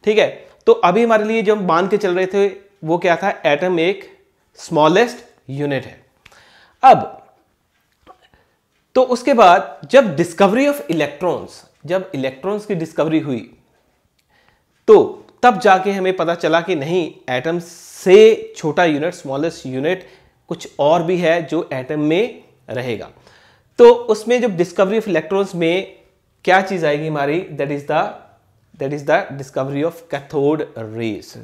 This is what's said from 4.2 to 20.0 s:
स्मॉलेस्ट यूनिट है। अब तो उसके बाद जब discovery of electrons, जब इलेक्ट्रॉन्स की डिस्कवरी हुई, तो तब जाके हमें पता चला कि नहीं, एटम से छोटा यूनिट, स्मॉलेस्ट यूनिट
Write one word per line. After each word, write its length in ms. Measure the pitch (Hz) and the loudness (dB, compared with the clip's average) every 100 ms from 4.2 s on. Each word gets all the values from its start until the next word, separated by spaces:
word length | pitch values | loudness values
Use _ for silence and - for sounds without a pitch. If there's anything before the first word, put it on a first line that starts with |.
| _ _ _ | _ _ _
स्मॉलेस्ट 640 | - - 156 156 180 240 - - _ - | -20 -4 2 4 4 0 -2 -20 _ -14
यूनिट 360 | 139 147 135 117 | -8 -4 -4 -8
है। 200 | - _ _ _ - _ _ _ _ | -20 _ _ _ -20 _ _ _ _
अब 380 | 262 202 - - _ _ _ _ _ _ _ _ _ - _ _ _ _ _ _ _ | 4 6 2 -14 _ _ _ _ _ _ _ _ _ -20 _ _ _ _ _ _ _
तो 80 | 254 | 0
उसके 320 | 247 240 285 | 0 0 0
बाद 460 | 247 196 180 - - 151 | 6 6 6 0 -14 2
जब 260 | 254 233 147 | 4 4 -2
discovery 580 | 170 - 196 226 285 | -4 0 2 2 0
of 0 | |
electrons, 760 | 285 - 165 147 - 180 127 95 - _ _ 143 | -2 -6 -4 -4 -4 -6 -6 -8 -20 _ _ -6
जब 240 | 185 185 | -6 -6
इलेक्ट्रॉन्स 520 | 139 131 131 190 208 202 | -6 -6 -6 -8 -8 -6
की 80 | |
डिस्कवरी 440 | 185 160 - 151 156 | -6 -6 -4 -2 -2
हुई, 400 | 147 123 - _ _ _ _ _ _ _ _ _ _ _ _ _ - | -2 -8 -8 _ _ _ _ _ _ _ _ _ _ _ _ _ 6
तो 380 | 208 120 - - _ | 6 6 -4 -20 _
तब 180 | 247 202 | 2 4
जाके 320 | 208 190 196 | 2 2 2
हमें 240 | 196 185 185 | -2 -2 -2
पता 180 | 165 | -2
चला 260 | 170 165 165 | -2 0 0
कि 140 | 175 | 0
नहीं, 600 | 170 139 180 160 - - | -6 -2 -4 -4 -10 -8
एटम 240 | 127 156 170 | -6 -4 -6
से 920 | 170 - - - 196 190 220 220 - - | -8 -20 -20 -6 6 8 8 4 -6 -8
छोटा 280 | 160 143 | -6 0
यूनिट, 300 | 170 147 160 | 0 0 -4
स्मॉलेस्ट 520 | 175 143 135 165 160 135 | -8 -10 -6 -6 -6 -10
यूनिट 400 | 127 147 180 | -6 -4 -6